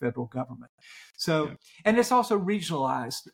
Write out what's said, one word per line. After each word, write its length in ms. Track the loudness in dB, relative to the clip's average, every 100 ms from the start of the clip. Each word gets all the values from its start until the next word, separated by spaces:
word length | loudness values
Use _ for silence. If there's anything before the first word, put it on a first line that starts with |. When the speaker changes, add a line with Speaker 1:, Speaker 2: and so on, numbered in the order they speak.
Speaker 1:
federal 260 | -4 -4 -6
government. 440 | -8 -8 -12 -20 _ -20 -20 -18 -8
So, 300 | -2 0 -2
Speaker 2:
Yeah. 80 | -8 _ -2
Speaker 1:
and 140 | 2 4
it's 140 | 6
also 260 | 4 4 0
regionalized, 880 | 0 -2 -2 -2 0 -2 -4 -8 -8